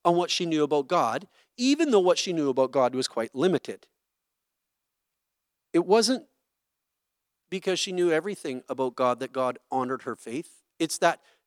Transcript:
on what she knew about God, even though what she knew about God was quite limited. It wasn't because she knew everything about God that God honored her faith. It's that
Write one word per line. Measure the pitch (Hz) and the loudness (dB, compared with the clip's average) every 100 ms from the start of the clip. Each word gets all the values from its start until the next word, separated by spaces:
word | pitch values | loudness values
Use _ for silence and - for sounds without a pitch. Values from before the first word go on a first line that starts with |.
on | 175 | 2
what | 175 170 | 2 0
she | - 170 | -4 -2
knew | 156 | -2
about | 147 147 135 | 0 0 0
God, | 175 117 135 - _ _ - | 0 0 -4 -10 _ _ -2
even | 262 294 302 | 0 2 4
though | 208 | 4
what | 180 170 | 4 2
she | 202 | 0
knew | 165 139 | -2 0
about | 127 131 | 2 2
God | 139 123 | 2 0
was | 131 120 | 0 -4
quite | 113 113 | -4 -6
limited. | 131 180 151 - 98 _ _ _ _ _ _ _ _ _ _ _ _ _ _ _ _ _ _ _ | 0 0 0 -2 -14 _ _ _ _ _ _ _ _ _ _ _ _ _ _ _ _ _ _ _
It | 165 | -2
wasn't | 175 226 226 262 - _ _ _ _ _ _ _ _ _ _ _ _ | 4 4 4 -2 -6 _ _ _ _ _ _ _ _ _ _ _ _
because | 185 190 180 | -6 -4 -2
she | 196 | -4
knew | 180 175 | 0 2
everything | 160 196 196 151 127 - | 2 -2 -8 -8 -10 -8
about | 127 127 | -4 -4
God | - 127 120 | 0 0 0
that | 131 | -4
God | 131 127 123 _ | -4 -4 -6 _
honored | 135 127 127 | -4 -4 -6
her | 131 | -8
faith. | 110 113 139 - _ _ - | -12 -10 -10 -12 _ _ -6
It's | 165 - | -6 2
that | 170 147 _ _ | 2 0 _ _